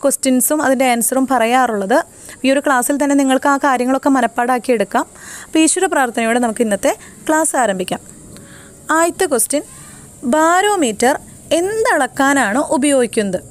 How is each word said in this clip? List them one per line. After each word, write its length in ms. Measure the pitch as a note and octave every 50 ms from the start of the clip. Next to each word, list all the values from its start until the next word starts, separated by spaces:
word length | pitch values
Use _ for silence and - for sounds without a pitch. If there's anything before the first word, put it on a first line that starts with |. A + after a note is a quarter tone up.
| -
ക്വസ്റ്റ്യൻസും 600 | C#4 C4+ - - C4+ B3+ B3+ B3 - D4+ D#4 D4+ C4
അതിൻ്റെ 200 | C4+ B3 C4 B3+ A#3+
ആൻസറും 340 | A#3 A3 - B3 B3+ C4 B3+ C4+
പറയാറുള്ളത്. 600 | A#3+ A3+ A3+ A#3+ C4 B3+ A#3+ A3 G#3 G3 F#3+ A#3 D4+ E4+ - - - - - - - -
ഈ 80 | C4 C4+
ഒരു 100 | C#4+ C#4
ക്ലാസ്സിൽ 320 | D4+ C#4 B3+ A#3+ - D4 C#4 D4
തന്നെ 140 | C#4+ C#4+ C#4
നിങ്ങൾക്ക് 280 | C#4 C4+ C4 C4 - D4 C#4
ആ 20 | C#4 - C#4+
കാര്യങ്ങളൊക്കെ 460 | C4 A#3 B3 B3 C4 C4+ - D4 C4+ C4+
മനഃപ്പാടാക്കി 560 | A#3 A3+ - - A#3+ A#3+ B3+ B3 - - B3 A3
എടുക്കാം. 280 | G3+ - - A#3+ D#4 - - - - - - - -
അപ്പോൾ 160 | - - D#4+ D#4+
ഈശ്വര 260 | D#4+ - F#4 F#4 F#4+ E4+
പ്രാർത്ഥനയോടെ 480 | D4+ C4+ A#3+ G#3+ B3 A#3 A3+ A#3 B3 B3 A#3
നമുക്ക് 180 | G#3+ - A#3+ A3
ഇന്നത്തെ 260 | G3+ G3 - C4+ - - - - - - - -
ക്ലാസ് 260 | D#4 D#4 D#4+ D#4 - D4 B3
ആരംഭിക്കാം. 380 | G#3+ G3 F#3 F#3+ - F3+ E3+ - - - - - - - - - - - - - - - - - - D4+ D#4+
ആദ്യത്തെ 320 | E4 F4 E4+ - F#4+ E4 D4
ക്വസ്റ്റ്യൻ, 280 | A#3 - - C#4+ C#4+ G#4 - - - - - - - - - - - - A#3+ A#3+ D#4
ബാരോമീറ്റർ 760 | D#4 E4 F4 F4+ G4 G#4 G#4 G4 D#4 A#3+ G#3 - - B3 C#4+ - - - - - - - - D#4+
എന്തളക്കാനാണ് 1000 | F4 F#4+ A4 A4 A4+ B4+ G4+ D#4 C4+ B3 - - C#4 C4+ C#4+ C#4 B3 G3+ G3+ C4+ D4+ - - D#4
ഉപയോഗിക്കുന്നത്? 600 | B3 D4 C#4+ C4+ B3 G#3+ - A#3 G#3+ G3 F#3 F#3 - -